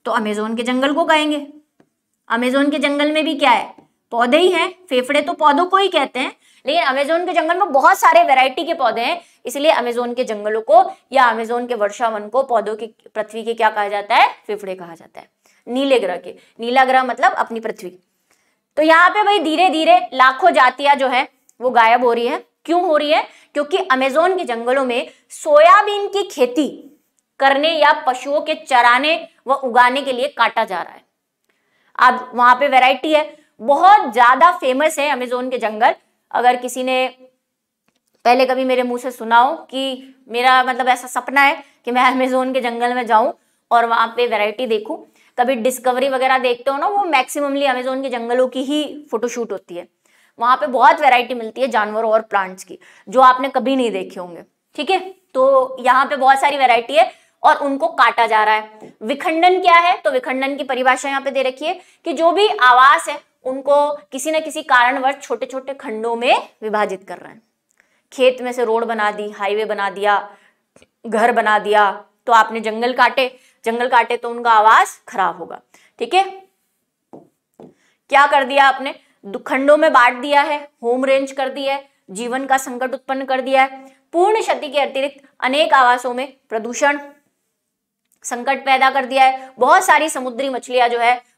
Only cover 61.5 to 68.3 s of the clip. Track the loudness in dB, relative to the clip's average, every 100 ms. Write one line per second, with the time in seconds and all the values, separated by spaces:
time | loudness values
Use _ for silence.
61.5 | -4 -8 -8 _ _ -8 0 0 2 0
62.5 | 2 4 6 6 4 0 -10 -14 _ -10
63.5 | -6 0 2 2 -4 _ -10 -4 -4 -4
64.5 | -8 0 2 2 0 -2 -4 -8 -8 -8
65.5 | -10 -12 -12 -12 -8 -6 -4 0 -2 -4
66.5 | _ -6 -4 -4 -6 -14 -18 -20 -20 _
67.5 | _ _ _ _ _ _ 0 2